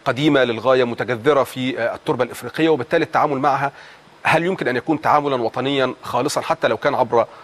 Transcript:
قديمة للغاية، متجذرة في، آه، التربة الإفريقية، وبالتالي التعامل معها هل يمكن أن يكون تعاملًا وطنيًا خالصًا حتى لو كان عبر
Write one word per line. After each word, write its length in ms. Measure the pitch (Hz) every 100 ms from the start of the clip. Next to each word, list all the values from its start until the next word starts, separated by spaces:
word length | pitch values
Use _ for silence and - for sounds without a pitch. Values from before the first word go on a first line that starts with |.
قديمة 400 | - 120 151 143
للغاية، 400 | 123 110 113 131
متجذرة 600 | 120 117 113 123 123 143
في، 340 | 127 131 127 120
آه، 160 | 113
التربة 300 | 92 - 131
الإفريقية، 440 | 123 - 123 - 160
وبالتالي 360 | 151 117 165
التعامل 340 | 151 131 139 135
معها 340 | 143 135 139 - - - - -
هل 220 | - 160
يمكن 240 | 170 190 123
أن 80 | 123
يكون 240 | - -
تعاملًا 420 | - 147 143 131
وطنيًا 520 | 113 - 131 139 127 -
خالصًا 380 | - 123 143 -
حتى 280 | - 165 127
لو 80 | 110
كان 180 | 147
عبر 320 | 120 123 120 107 -